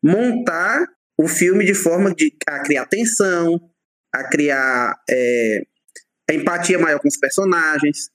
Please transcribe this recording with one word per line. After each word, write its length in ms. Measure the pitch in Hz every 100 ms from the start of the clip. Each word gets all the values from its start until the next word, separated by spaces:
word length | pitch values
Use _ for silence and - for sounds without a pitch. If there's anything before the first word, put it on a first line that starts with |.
montar 840 | 147 196 247 233 240 165 185 262 349 _ _ -
o 100 | 160
filme 360 | - 180 196
de 100 | 196
forma 400 | 196 165 170 196
de, 180 | 170 156 _ -
a 120 | 143
criar 260 | 139 143 123
tensão, 720 | 208 233 - 196 175 170 170 - _ _ _ _
a 100 | 127
criar, 720 | 135 147 147 135 131 123 120 - -
é, 520 | 131 123 120 113 107 - _ _ - _ _ -
a 40 |
empatia 440 | 156 190 175 170 180
maior 200 | 165 147
com 100 | 143
os 80 | -
personagens. 920 | 135 - 196 175 156 151 147 147 -